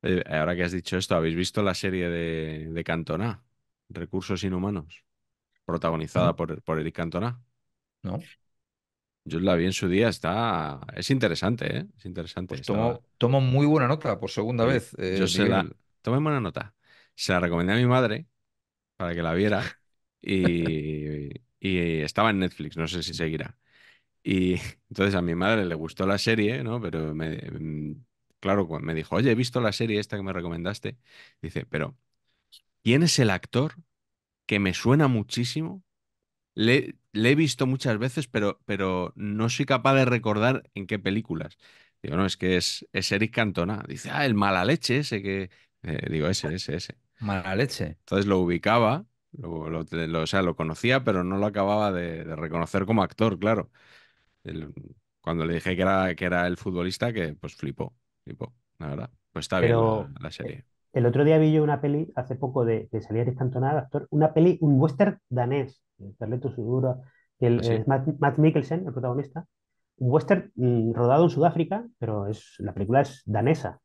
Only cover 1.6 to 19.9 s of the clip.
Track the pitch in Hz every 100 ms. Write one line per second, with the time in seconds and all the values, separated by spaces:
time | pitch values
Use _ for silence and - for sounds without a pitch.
1.6 | 101 90 101 92 87 85 82 80 78 78
2.6 | 78 80 80 82 80 82 113 98 _ _
3.6 | _ _ _ - 85 95 92 95 98 92
4.6 | 95 101 78 - _ _ _ _ _ _
5.6 | - 85 82 82 78 90 87 82 82 78
6.6 | - 80 78 80 82 87 113 120 _ _
7.6 | _ _ _ _ - 90 - - _ _
8.6 | _ _ _ _ _ _ - 82 95 87
9.6 | 87 95 95 92 117 90 85 98 117 87
10.6 | 78 69 - - - 135 120 82 90 120
11.6 | - - 196 _ - 87 82 - 92 69
12.6 | 65 101 117 120 _ _ 120 135 127 131
13.6 | 147 156 123 156 135 98 98 - 107 120
14.6 | 117 131 - - 92 95 92 90 101 95
15.6 | 82 - _ _ - 123 156 147 101 -
16.6 | - _ _ _ _ - - 92 90 85
17.6 | 90 110 123 127 120 110 160 _ _ _
18.6 | _ _ _ _ 90 85 82 85 104 101
19.6 | - - _